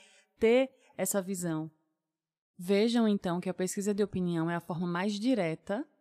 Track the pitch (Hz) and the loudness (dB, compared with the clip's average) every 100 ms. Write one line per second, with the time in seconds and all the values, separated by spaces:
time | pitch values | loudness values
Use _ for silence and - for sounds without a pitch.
0 | - _ _ - 226 247 262 _ _ - | -10 _ _ 0 4 4 2 _ _ -6
1 | - 202 185 190 175 156 160 - _ _ | -2 -2 -4 -4 -2 -2 -4 -10 _ _
2 | _ _ _ _ _ - 180 202 233 240 | _ _ _ _ _ -10 0 2 4 4
3 | 220 202 185 170 180 175 185 - 202 202 | 2 2 0 -4 -4 -4 -4 -4 -2 0
4 | 196 185 180 165 165 170 - 165 180 170 | 0 0 -2 0 0 -2 -4 -6 -4 -2
5 | 208 202 233 247 170 160 - 202 320 _ | -2 -2 0 0 0 -4 -6 -6 -6 _